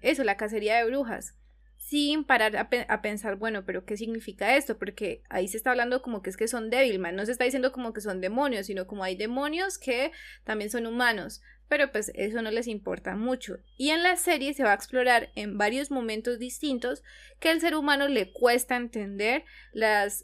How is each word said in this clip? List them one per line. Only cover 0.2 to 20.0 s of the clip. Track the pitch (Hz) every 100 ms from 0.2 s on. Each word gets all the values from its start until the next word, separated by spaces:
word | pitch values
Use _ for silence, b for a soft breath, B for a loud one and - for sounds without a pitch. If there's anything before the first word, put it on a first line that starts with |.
la | 233 196
cacería | 214 220 208 233
de | 233
brujas. | 269 240 208 - - _ _ _ -
Sin | - 294 294 311 294
parar | 247 220 208
a | -
pe-, | 247 -
a | 214
pensar, | 208 208 220 196
bueno, | 220 208 190
pero | 185 185
¿qué | 208
significa | 226 226 226 190 202 269
esto? | 277 214
Porque | 196 - 202 - -
ahí | 190 190
se | 220
está | 262
hablando | 247 240 247
como | 262 220
que | 190
es | 185
que | 226
son | 247 220
Devilman, | 247 262 190 175 185
no | 214
se |
está | 247 254
diciendo | 262 254
como | 254 233
que | 220
son | 208 185
demonios, | 185 226 277 226 196
sino | 190 185
como | 208
hay | 185 185
demonios | 214 247 294 320 381 -
que | - 247 294 B B B
también | - 214 208
son | 240 226
humanos. | 233 247 214 156 - b b -
Pero | - -
pues | 208 214 -
eso | 202 233
no | 220
les | 220 240
importa | 214 - 175 - 190
mucho. | 233 254 233 185 - -
Y | 277
en | 320
la | 349 359
serie | 349 311 277 294
se |
va | 233
a | 202
explorar | - 254 247 240 - -
en | 208 202
varios | 208 254 285
momentos | 269 226 220 233 240
distintos | 247 - 302 254 247 285 - B B B
que | 320
al | 330
ser | 330 311
humano | 294 277 285
le | 254 190
cuesta | - 240 240 - 247
entender | 240 233 202 196 214 277 - B B
las, | 220 220 208